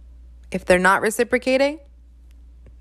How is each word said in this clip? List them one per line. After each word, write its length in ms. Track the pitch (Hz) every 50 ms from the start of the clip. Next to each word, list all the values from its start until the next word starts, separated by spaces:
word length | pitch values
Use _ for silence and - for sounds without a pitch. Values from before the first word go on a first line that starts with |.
| - - - - - - - - - -
If 120 | - 185 -
they're 140 | - 185 180
not 220 | 185 185 196 -
reciprocating, 760 | - 214 214 - 240 226 - 247 247 262 262 262 277 285 302 320 - - - - - - - - - - - - - - - - - - - -